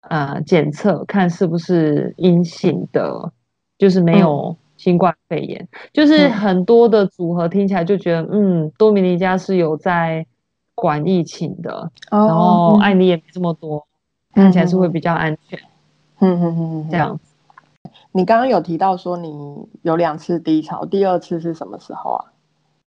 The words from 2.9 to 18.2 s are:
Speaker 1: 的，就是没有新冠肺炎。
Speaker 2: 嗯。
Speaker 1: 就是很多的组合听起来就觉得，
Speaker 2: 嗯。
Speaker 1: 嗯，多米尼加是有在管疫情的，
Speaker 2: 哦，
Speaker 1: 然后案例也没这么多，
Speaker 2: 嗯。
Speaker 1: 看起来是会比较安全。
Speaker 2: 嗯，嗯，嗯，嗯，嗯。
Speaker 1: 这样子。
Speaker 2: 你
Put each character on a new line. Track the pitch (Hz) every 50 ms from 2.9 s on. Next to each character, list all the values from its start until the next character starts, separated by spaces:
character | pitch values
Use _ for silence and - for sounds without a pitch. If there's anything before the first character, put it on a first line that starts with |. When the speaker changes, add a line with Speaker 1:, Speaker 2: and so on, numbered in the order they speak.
Speaker 1:
的， | - 135 101 76 - 58 - 170 _ _ _ _ _ _ _ _ _
就 | _ 202 196
是 | 180 190
没 | 175 170 165 202
有 | 185 160 147 139 - - 170 _ _ _ _
新 | _ - 190 180
冠 | 175 190 175 165 _ _
肺 | _ 170 147
炎。 | 147 - - - 185 -
Speaker 2:
嗯。 | - - - - _
Speaker 1:
就 | 294 302
是 | 294 311 311 294 277
很 | 233 202 208 208 185 185 180
多 | - 233 233 233 233
的 | 208 214 202
组 | 185 _ - 175 165 170
合 | 175 170
听 | 170 185 202 202
起 | 196 196
来 | 185 170
就 | 175 202
觉 | 180 165 175 170
得， | 165 160 -
Speaker 2:
嗯。 | 160 208 208 190 180 165 156
Speaker 1:
嗯， | 156 - _
多 | 220 220
米 | 208 202
尼 | 185 180 180
加 | 170 190 185 185
是 | 190 185 - 190
有 | 180 170 151 156
在 | 151 - 190 175 170 165 165 160 160 160 _ _ _ _ _ _ _ _ _ _
管 | - - 170 151 151 151
疫 | 170 190 180 156
情 | - - - 180 - - -
的， | 170 - - - - 165 _ _ - _
Speaker 2:
哦， | - 208 208
Speaker 1:
然 | 180 160
后 | 165 175 180 180 175 170 170 214 208
案 | 196 202 196 185
例 | 185
也 | 185 175
没 | 160 _ _
这 | _ 180
么 | 180 170 165
多， | _ - 156 151 147 147 _ _ _ _ _ _ _ _ _ _
Speaker 2:
嗯。 | 202 196
Speaker 1:
看 | 190
起 | 180
来 | 180 165
是 | 180 180
会 | 185 185 170
比 | 151 165
较 | - 175 165
安 | 165 165 160 151 - _
全。 | _ 190 - _ _ _ _ _ _ _ _ _ _ _ _
Speaker 2:
嗯， | 196 185 180
嗯， | 175
嗯， | 175 170 165
嗯， | 165 165 160 165 156
嗯。 | 156 160
Speaker 1:
这 | 165
样 | 170 147 - -
子。 | 156 _ _ _ _ _ _ _ - _ _ _ _ _ - _ _ _ _
Speaker 2:
你 | _ 190